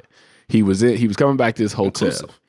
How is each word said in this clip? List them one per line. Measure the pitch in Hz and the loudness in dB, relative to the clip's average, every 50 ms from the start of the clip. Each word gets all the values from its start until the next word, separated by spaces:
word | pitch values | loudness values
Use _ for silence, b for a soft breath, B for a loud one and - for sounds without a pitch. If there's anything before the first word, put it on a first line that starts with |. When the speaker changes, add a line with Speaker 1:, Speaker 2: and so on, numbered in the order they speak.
| _ b b b b b b b b | _ b b b b b b b b
Speaker 1:
He | b - 110 104 | b 0 2 2
was | 98 95 95 | 2 2 2
in, | 117 123 110 | 2 2 2
he | 107 120 | 2 0
was | 107 101 | 0 0
coming | - 143 139 135 | 0 0 2 2
back | 131 123 113 113 | 0 0 -2 -2
to | - 107 | -2 -4
his | 101 - | -4 -2
hotel, | - 98 98 - - 104 | -2 -2 -2 -2 -2 -4
Speaker 2:
Inclusive. | 90 82 - - - - _ _ | -4 -4 -6 -12 -14 -20 _ _